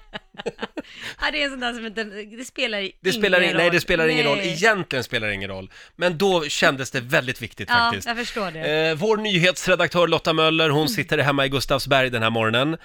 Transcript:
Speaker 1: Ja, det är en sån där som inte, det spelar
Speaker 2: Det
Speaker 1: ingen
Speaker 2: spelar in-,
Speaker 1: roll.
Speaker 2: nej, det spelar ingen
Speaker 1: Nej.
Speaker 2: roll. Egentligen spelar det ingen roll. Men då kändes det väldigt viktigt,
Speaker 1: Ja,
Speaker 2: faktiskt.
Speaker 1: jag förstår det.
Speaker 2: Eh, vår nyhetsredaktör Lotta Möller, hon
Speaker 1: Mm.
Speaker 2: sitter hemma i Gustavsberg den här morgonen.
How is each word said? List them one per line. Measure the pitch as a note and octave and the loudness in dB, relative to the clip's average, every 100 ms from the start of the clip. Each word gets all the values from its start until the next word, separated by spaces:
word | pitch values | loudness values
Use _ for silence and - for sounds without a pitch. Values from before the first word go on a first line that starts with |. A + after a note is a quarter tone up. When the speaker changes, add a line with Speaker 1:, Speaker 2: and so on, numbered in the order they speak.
| - - _ - - - - - - - - - | -14 -20 _ -12 -12 -10 -12 -12 -14 -14 -14 -6
Speaker 1:
Ja, | D4 | -4
det | D4+ | -2
är | |
en | C#4+ | -4
sån | C4+ | -4
där | B3 | -6
som | A#3+ A3+ | -6 -10
inte, | G3+ | -8
det | G#3+ G3+ G#3 A3+ | -10 -10 -14 -16
spelar | B3+ - B3 G#3 | -12 -6 -4 -4
Speaker 2:
Det | F#3+ - | -6 -4
Speaker 1:
ingen | F#3+ | -2
Speaker 2:
spelar | G#3+ G3+ F3+ | 2 4 4
in-, | F3 | 4
Speaker 1:
roll. | F3+ | 2
Speaker 2:
nej, | F3 | 2
det | F3 | 2
spelar | - F3 D#3+ | 2 2 2
ingen | D#3 | 2
Speaker 1:
Nej. | - | 2
Speaker 2:
roll. | - | 0
Egentligen | F3+ D#3+ A3 G#3 D#3+ C3 | -2 2 2 2 0 -4
spelar | A2+ B2 G#2+ | -2 -2 -2
det | |
ingen | G2+ G2 | -4 -6
roll. | F#2+ F#2+ - - - | -10 -12 -18 -18 -2
Men | F3 D#3+ | -2 2
då | G3 F3+ | 2 2
kändes | D3 - E3+ C3+ C3 | 0 2 2 2 -4
det | C3+ | -6
väldigt | A#2+ D3+ B2+ A#2+ | -2 -2 0 -6
viktigt, | A2+ - G#2 | -8 -8 0
Speaker 1:
Ja, | |
Speaker 2:
faktiskt. | A#3+ A#3 G3+ A#3+ | 2 2 -2 -4
Speaker 1:
jag | A#3 | -6
förstår | A#3+ A#3 F#3+ | -6 -6 -6
det. | D#3+ D3+ D#3 D#3+ | -4 -2 0 0
Speaker 2:
Eh, | D#3 | 0
vår | G#3+ G#3+ | 0 0
nyhetsredaktör | G#3+ F3+ F3+ F3+ - F3 E3+ F3+ E3 | 2 2 2 2 0 2 2 2 2
Lotta | D#3+ - | 2 0
Möller, | D#3+ D#3+ D#3+ D#3+ | 2 2 4 2
hon | C#3+ | 2
Speaker 1:
Mm. | D#3 | 0
Speaker 2:
sitter | A3 - D3+ | -2 -2 0
hemma | C#3 C#3+ C3+ | 2 2 0
i | |
Gustavsberg | C#3 - C#3 C3 C#3 C3 | 0 0 0 2 2 2
den | A#2+ | 0
här | A2+ | 0
morgonen. | A2+ A2 A#2 C#3+ E3 | 2 2 2 0 -2